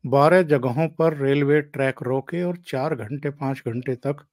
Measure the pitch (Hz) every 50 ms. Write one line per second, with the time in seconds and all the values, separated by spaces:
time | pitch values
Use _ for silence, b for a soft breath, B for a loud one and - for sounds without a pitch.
0 | - 135 127 139 143 160 175 185 180 147 147 135 120 127 117 147 165 160 165 -
1 | 160 165 156 143 139 135 139 147 143 139 147 151 147 147 - 147 135 135 127 -
2 | 127 123 131 135 135 - 170 175 180 175 175 175 _ - - 131 135 160 156 117
3 | 110 107 139 143 147 143 139 147 143 135 135 131 _ 127 113 123 123 - 131 120
4 | - 139 143 143 - _